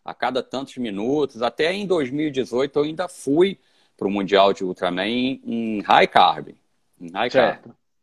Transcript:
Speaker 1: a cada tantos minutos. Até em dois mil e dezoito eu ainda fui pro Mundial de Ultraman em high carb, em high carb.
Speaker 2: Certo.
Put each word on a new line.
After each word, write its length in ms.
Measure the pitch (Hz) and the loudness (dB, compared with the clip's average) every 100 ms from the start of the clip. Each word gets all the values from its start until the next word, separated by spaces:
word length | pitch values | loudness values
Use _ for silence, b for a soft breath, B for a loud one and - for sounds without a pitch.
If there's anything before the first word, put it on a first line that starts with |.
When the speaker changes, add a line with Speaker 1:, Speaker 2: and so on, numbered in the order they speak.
| - | -16
Speaker 1:
a 80 | |
cada 300 | 82 117 127 | -6 -4 -4
tantos 340 | - 127 139 - | -6 -8 -10 -8
minutos. 640 | 120 98 113 143 139 110 | -8 -6 -2 -2 -2 -2
Até 320 | 117 - 151 | -6 -2 -2
em 140 | 190 196 | -2 -2
dois 240 | 180 131 | -2 -2
mil 160 | 143 156 | -4 -4
e 40 | |
dezoito 460 | 135 113 120 143 147 | -2 -2 -2 -2 0
eu 40 | |
ainda 240 | 151 160 180 | -2 -4 -8
fui 520 | - - 147 196 190 _ _ _ _ | -8 -2 4 4 2 _ _ _ _
pro 120 | 98 | -2
Mundial 440 | 101 95 98 98 | -2 2 6 6
de 100 | 98 | 4
Ultraman 440 | 95 90 90 90 101 | -4 -4 -4 -2 -2
em 720 | 123 127 131 - 117 113 107 | -2 -4 -6 -8 -6 -4 -6
high 260 | 95 127 185 | 2 4 4
carb, 420 | - 90 78 73 - _ _ _ _ | 4 4 2 -8 -18 _ _ _ _
em 100 | 87 | -14
high 200 | 95 120 | -6 0
carb. 260 | 131 113 - | 2 2 0
Speaker 2:
Certo. 200 | - - _ _ | -12 -20 _ _